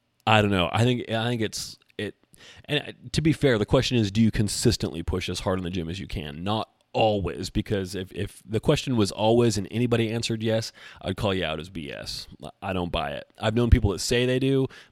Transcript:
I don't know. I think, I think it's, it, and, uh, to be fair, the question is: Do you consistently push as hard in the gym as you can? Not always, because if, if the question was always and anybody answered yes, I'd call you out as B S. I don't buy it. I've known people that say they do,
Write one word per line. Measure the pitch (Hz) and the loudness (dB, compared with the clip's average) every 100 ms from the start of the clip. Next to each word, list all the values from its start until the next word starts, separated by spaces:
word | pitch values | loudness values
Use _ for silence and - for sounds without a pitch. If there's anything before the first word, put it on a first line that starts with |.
| _ _ 110 | _ _ 2
I | 107 | 4
don't | 104 | 4
know. | 95 82 | 2 2
I | 98 | 2
think, | 120 120 85 | 2 0 -4
I | 113 117 | -4 -2
think | 120 | -2
it's, | 104 - - - _ - | -4 -6 -12 -16 _ -10
it, | 101 - _ - - - | -10 -12 _ -20 -20 -16
and, | - 147 | -6 -6
uh, | - - 120 | -6 -16 -4
to | - | 0
be | 156 | 2
fair, | 127 139 110 | 4 4 4
the | 107 | 4
question | 135 - 120 | 2 4 2
is: | 101 | 2
Do | 104 | 4
you | 110 | 4
consistently | - 104 - 117 - 95 78 | 4 0 2 2 2 -2 -6
push | - 92 90 | -4 -4 -4
as | 90 | -4
hard | 104 92 | -2 -2
in | |
the | 87 | -4
gym | 92 82 | -6 -6
as | 92 | -8
you | 76 | -8
can? | 101 76 76 | -10 -10 -8
Not | 95 110 - _ _ | -4 -4 -6 _ _
always, | - 113 104 87 65 95 | 0 2 2 -2 -6 -6
because | 110 - 101 92 | -4 -2 -4 -4
if, | 98 95 | -8 -8
if | - 101 - | -8 -8 -10
the | - 107 | -6 -2
question | - 147 - 117 | 2 0 2 2
was | 95 | 2
always | - 110 117 120 104 | 2 4 6 4 2
and | 92 | -4
anybody | 110 120 117 110 | -2 0 2 0
answered | 117 - 113 | -2 -4 -2
yes, | 110 110 - - - - | 0 -2 -2 -12 -20 -10
I'd | - 98 | -6 -2
call | 107 | 0
you | 95 | 0
out | 80 78 | -2 -4
as | 87 | -8
B | 85 69 | -10 -10
S. | 52 - - - - - - | -10 -10 -12 -14 -16 -16 -12
I | 98 | -4
don't | 92 87 | -2 -2
buy | 85 73 | -4 -4
it. | 69 - - | -8 -12 -6
I've | 110 | -2
known | 113 120 | 2 4
people | 123 104 | 4 4
that | 85 | -2
say | - 120 | -2 0
they | 123 127 | 0 0
do, | 135 135 131 - - | 0 0 -2 -6 -12